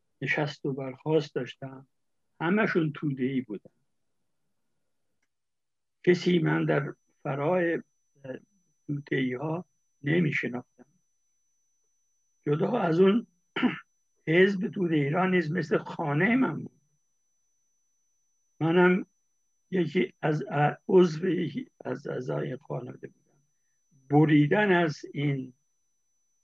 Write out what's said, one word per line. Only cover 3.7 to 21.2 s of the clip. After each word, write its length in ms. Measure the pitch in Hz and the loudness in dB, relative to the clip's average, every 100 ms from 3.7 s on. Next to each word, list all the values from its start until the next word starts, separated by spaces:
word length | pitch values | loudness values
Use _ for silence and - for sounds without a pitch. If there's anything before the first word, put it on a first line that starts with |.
| _ _ _ _ _ _ _ _ _ _ _ _ _ _ _ _ _ _ _ _ _ _ _ | _ _ _ _ _ _ _ _ _ _ _ _ _ _ _ _ _ _ _ _ _ _ _
کسی 340 | - 180 180 180 | 2 2 4 2
من 260 | 156 160 | 2 0
در 280 | 160 151 143 - _ _ | 0 -2 -4 -12 _ _
فرای 600 | 147 139 143 180 170 156 - _ _ _ 135 127 _ _ _ _ - | -10 -4 -2 0 -2 -4 -8 _ _ _ -16 -16 _ _ _ _ -10
توده‌ای 480 | 143 143 143 131 | -10 -6 -4 -4
ها 300 | 123 151 165 - _ _ _ | -4 -6 -6 -10 _ _ _
نمی‌شناختم. 840 | 139 165 156 - 123 123 - _ - _ _ _ _ _ _ _ _ _ _ _ _ _ _ _ - | -2 0 0 -2 -4 -8 -12 _ -20 _ _ _ _ _ _ _ _ _ _ _ _ _ _ _ -2
جدا 320 | 147 196 233 | 0 0 0
از 220 | 180 160 | 0 4
اون، 260 | 190 226 - _ _ - | 6 4 0 _ _ -2
<clears throat> 720 | 247 - - _ _ _ - | -2 -2 -14 _ _ _ 0
حزب 420 | 165 196 196 202 | 4 4 2 -6
توده 260 | 180 175 | -4 0
ایران 400 | 160 143 170 185 | 0 0 0 2
نیز 180 | 185 156 | 0 0
مثل 260 | 170 151 165 | -4 -2 -2
خانه 580 | - - 151 143 196 240 | -2 -8 -2 0 2 2
من 260 | 240 147 | 0 -4
بود. 180 | - _ _ _ _ _ _ _ _ _ _ _ _ _ _ _ _ _ _ - | -10 _ _ _ _ _ _ _ _ _ _ _ _ _ _ _ _ _ _ -4
منم 460 | 156 175 180 185 - _ _ _ _ _ - | 2 6 6 4 -2 _ _ _ _ _ -6
یکی 440 | 185 156 165 - - | -2 0 0 -2 -2
از 220 | 156 151 - | -2 -2 -2
ا-، 260 | 147 147 - - | 0 0 0 2
عضو 400 | 185 180 156 | 6 6 2